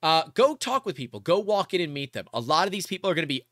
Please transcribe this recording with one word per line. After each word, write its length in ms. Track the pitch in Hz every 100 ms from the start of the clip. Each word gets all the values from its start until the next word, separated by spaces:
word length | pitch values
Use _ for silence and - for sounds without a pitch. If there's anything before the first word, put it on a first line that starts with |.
uh, 220 | 156 160 160
go 220 | - 269 311
talk 280 | - 262
with 120 | - 147
people. 240 | 123 107
Go 180 | 104 180
walk 340 | 208 208 185
in 80 | 185
and 140 | 165
meet 180 | 143 139
them. 140 | - 90
A 60 | 117
lot 260 | 120 156 196
of 60 |
these 160 | 196 -
people 200 | 185 196
are 60 |
gonna 140 | 160 156
be 180 | 131 -